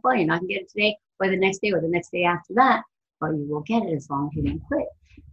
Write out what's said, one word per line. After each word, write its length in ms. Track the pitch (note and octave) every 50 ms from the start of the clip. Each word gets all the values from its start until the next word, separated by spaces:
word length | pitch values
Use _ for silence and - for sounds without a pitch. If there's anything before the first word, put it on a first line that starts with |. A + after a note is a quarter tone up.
| -
fun. 140 | B3+ B3+
You're 100 | G#3+ E3
not 140 | D#3 E3 E3+
gonna 80 | F#3 F#3
get 140 | G3+ F#3+ F#3
it 60 | -
today 280 | _ G#3 G#3 G#3+ G#3+ - _ _ _ -
or 80 | F#3+ F#3+
the 80 | F#3+
next 240 | F#3 F#3+ G3 F#3+ F#3+
day 100 | - G#3
or 80 | F#3+ D#3+
the 80 | E3
next 240 | D#3+ F3 E3+ - -
day 140 | - F3 F3+
after 280 | F3 F3 E3 - - F#3
that, 280 | A#3 C4 C4 A3 A3 - - _ _ _ _ _ _
but 80 | D3+ D#3+
you 180 | D#3+ D3 C#3+ D3
will 120 | D3 D3+
get 220 | D3 - A3+ A#3 G3
it 100 | F3+ D#3+
as 160 | C#3 - -
long 180 | C#3+ C#3 D3
as 80 | D3 D3+
you 80 | D#3 C#3+
don't 160 | C#3+ - - -
quit. 200 | - C#4+ D#4 - - - _ _ _ - - - -